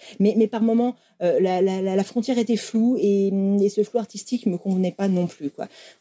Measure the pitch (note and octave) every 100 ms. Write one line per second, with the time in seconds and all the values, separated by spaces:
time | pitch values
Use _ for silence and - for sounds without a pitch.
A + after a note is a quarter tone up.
0 | - - G3 A3 A3 A3+ A3+ A#3 B3 B3
1 | _ - F3 E3 F#3 F3+ F#3+ F#3+ F#3+ F#3+
2 | G#3 A#3+ A#3 A#3+ A3 A3 - A3+ A#3 B3+
3 | G3+ G3+ G3 G3 G3 G3+ G3+ G#3 G#3 A#3+
4 | G#3 G3+ - B3 G#3 F3 G3 F#3 F3+ E3+
5 | G3 F3+ F3 - C#3+ - - - - -